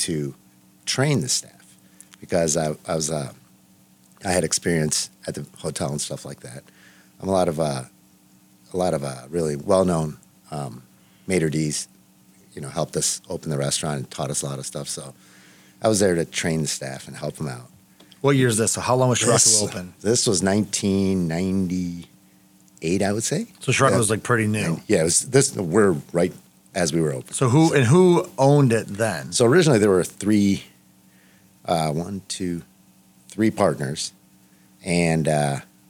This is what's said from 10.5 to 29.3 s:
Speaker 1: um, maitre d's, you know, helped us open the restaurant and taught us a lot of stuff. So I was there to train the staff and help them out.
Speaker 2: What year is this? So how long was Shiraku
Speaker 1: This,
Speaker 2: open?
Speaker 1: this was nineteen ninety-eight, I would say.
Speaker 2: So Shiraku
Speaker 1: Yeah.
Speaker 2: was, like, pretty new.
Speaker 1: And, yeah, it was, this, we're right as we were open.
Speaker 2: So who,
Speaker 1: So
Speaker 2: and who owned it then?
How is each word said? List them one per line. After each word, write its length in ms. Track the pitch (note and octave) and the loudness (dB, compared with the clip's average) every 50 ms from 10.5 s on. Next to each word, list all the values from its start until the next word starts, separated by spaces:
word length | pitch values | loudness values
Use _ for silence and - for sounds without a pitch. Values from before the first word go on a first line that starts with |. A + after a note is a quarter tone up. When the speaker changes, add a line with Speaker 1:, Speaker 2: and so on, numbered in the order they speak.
Speaker 1:
um, 320 | D2+ D2 C#2+ C2 A1+ B1+ - _ _ _ _ _ _ _ - - | -10 -10 -10 -10 -12 -16 -20 _ _ _ _ _ _ _ -6 -2
maitre 220 | F#2 F2+ E2 D#2+ | 0 0 0 0
d's, 380 | C#2+ D#2 D#2 D2+ C#2+ - - - _ _ _ _ _ _ _ _ _ _ _ _ - | -2 -2 -2 -2 -4 -6 -10 -12 _ _ _ _ _ _ _ _ _ _ _ _ -18
you 80 | - | -16
know, 60 | D2 C2+ | -14 -10
helped 280 | - E2+ D2+ - - E2 | -6 -6 -6 -4 -4 -4
us 240 | - - - - _ - | -4 -4 -4 -6 _ -10
open 200 | F2+ E2 - D#2+ | -12 -10 -6 -6
the 80 | D2+ C#2 | -4 -4
restaurant 400 | C#2 C#2+ - - - D#2 D2 C2+ | -2 -2 -4 -4 -4 -4 -6 -6
and 140 | B1+ - | -8 -10
taught 180 | - - D2 C#2 | -8 -8 -6 -6
us 120 | C#2+ - | -6 -6
a 40 | - | -6
lot 140 | C#2 C#2 C2 | -8 -8 -10
of 60 | - | -12
stuff. 220 | - - D3 C#3+ - | -12 -12 -12 -10 -10
So 240 | - - - - - _ - - - - - - - - - _ _ - | -12 -12 -12 -16 -20 _ -20 -20 -20 -20 -20 -20 -20 -20 -20 _ _ -2
I 60 | - A2+ | 0 0
was 120 | A2 F#2 | 2 4
there 160 | G#2 F#2+ F2 | 4 2 2
to 100 | E2 D#2 | 2 -2
train 360 | - - - - F2 D#2+ D#2+ | -4 -4 -6 -4 -2 -2 -2
the 60 | D2+ D2 | -2 -4
staff 400 | - - C#2+ C2+ C2+ C2+ - - | -6 -8 -8 -12 -12 -12 -14 -16
and 80 | C2+ C2+ | -14 -10
help 180 | D2+ D2 - | -10 -10 -8
them 120 | - D#2+ C#2 | -8 -10 -10
out. 220 | B1+ B1 - - _ - _ _ _ _ - _ - _ | -10 -12 -14 -20 _ -20 _ _ _ _ -20 _ -14 _
Speaker 2:
What 140 | - C#3 C#3+ | 0 2 2
year 140 | C3 C3 A#2+ | 4 2 2
is 80 | A2 G#2 | 2 2
this? 160 | A2+ G2 - | 0 0 -2
So 80 | F#2+ | -2
how 140 | F2 A2 B2 | 0 0 2
long 120 | B2+ C3 B2+ | 2 4 2
was 100 | A#2+ A#2+ | 2 2
Shiraku 140 | - A#2 A#2 | 2 2 4
Speaker 1:
This, 280 | - - - - - G#2 | 4 6 4 4 2 0
Speaker 2:
open? 300 | F#2 - F#2 F2+ F2+ F2 _ | -2 -6 -8 -12 -14 -14 _
Speaker 1:
this 260 | - G2+ A#2+ A#2+ - B2 | -2 0 0 2 2 2
was 160 | G2+ E2 F#2+ | 0 2 2
nineteen 840 | F#2+ G2 G#2 G#2 - - - - G2+ F#2+ G2 G2 F#2+ G2 F#2 F2 D#2+ | 2 2 2 0 0 -4 -2 0 0 2 2 2 2 0 0 0 -2
ninety-eight, 1700 | D#2+ E2+ F#2+ F#2+ F#2+ G2 F#2+ F2 F#2 F#2 F2+ F2 F2 F2 E2+ - _ _ _ _ _ _ _ _ _ _ _ _ _ - - E2 F2+ G2 | -2 -2 -2 -2 0 0 -2 -2 -2 -2 -4 -4 -6 -10 -14 -18 _ _ _ _ _ _ _ _ _ _ _ _ _ -8 -4 -2 0 0
I 120 | G2 G2 G#2 | 0 0 -2
would 100 | A2 - | -2 -2
say. 240 | - D3 F3 A#3 - - - | -2 -4 -4 -6 -8 -12 -10
Speaker 2:
So 100 | - - | -4 -2
Shiraku 200 | B2 - C#3 - | 0 2 4 4
Speaker 1:
Yeah. 60 | - - | 4 4
Speaker 2:
was, 120 | A2+ G2+ | 2 2
like, 140 | A2 F#2+ - | -2 -2 0
pretty 240 | - B2 A2+ A2 G#2+ | 0 0 2 2 0
new. 120 | G#2+ G#2+ G2+ | 0 0 -2
Speaker 1:
And, 160 | - E3 - - - | -2 -4 -4 -2 0
yeah, 140 | G#2 F2 | 2 2
it 20 | D#2+ | 2
was, 180 | E2+ - - - - | 2 0 0 -2 2
this, 260 | A#2+ C#3 C3+ - - | 2 4 4 2 -2
we're 400 | G#2+ G2 D#2+ E2 A2+ G#2 G2 E2+ C#2+ - - | -4 -4 0 2 4 4 4 2 0 -4 -4
right 220 | - E2+ F2+ F2+ - - _ _ _ _ _ _ - | -2 0 0 0 -2 -8 _ _ _ _ _ _ -4
as 160 | F#2+ F2 D2+ | -2 -2 0
we 80 | D2 E2 | 0 0
were 120 | D#2+ D2+ C2+ | 0 0 -2
open. 200 | B1+ - - - | -6 -10 -8 -4
Speaker 2:
So 140 | - C#3 B2 | -2 0 2
who, 200 | A#2 D#3 D#3+ E3 | 4 4 4 4
Speaker 1:
So 60 | - | 4
Speaker 2:
and 100 | C#3+ B2 | 4 4
who 440 | A2 D3 F3+ F#3 F3+ F3 D#3 - - - - | 6 6 6 8 6 6 4 2 -2 -2 2
owned 360 | C3+ C#3 D3 D3 C#3 A#2+ A#2 | 4 6 6 6 6 4 4
it 140 | A2 - - | 2 -2 -4
then? 440 | G2+ G2+ A#2 A2 F#2+ D2+ C2+ C2+ | -4 -2 -2 -2 -2 -4 -8 -4